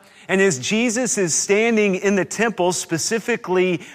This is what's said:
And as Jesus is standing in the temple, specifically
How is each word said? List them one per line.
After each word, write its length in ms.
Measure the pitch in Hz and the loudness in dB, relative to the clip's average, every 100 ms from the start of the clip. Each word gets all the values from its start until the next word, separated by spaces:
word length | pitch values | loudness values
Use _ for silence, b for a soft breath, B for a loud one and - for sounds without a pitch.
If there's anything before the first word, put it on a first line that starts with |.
| - B B | -20 B B
And 120 | 190 | 2
as 200 | 196 127 | 2 0
Jesus 580 | 123 214 247 220 247 208 | -2 0 0 0 -2 0
is 160 | 180 | 0
standing 640 | - - 202 233 220 208 185 | 0 2 2 2 2 2 2
in 180 | 196 | 0
the 100 | 196 | 0
temple, 480 | 170 - 226 - 175 | 0 -2 -2 0 0
specifically 1080 | 175 - 165 - 220 - 226 - 185 185 170 B | -2 -4 -4 -2 -4 -2 -4 0 0 2 -2 B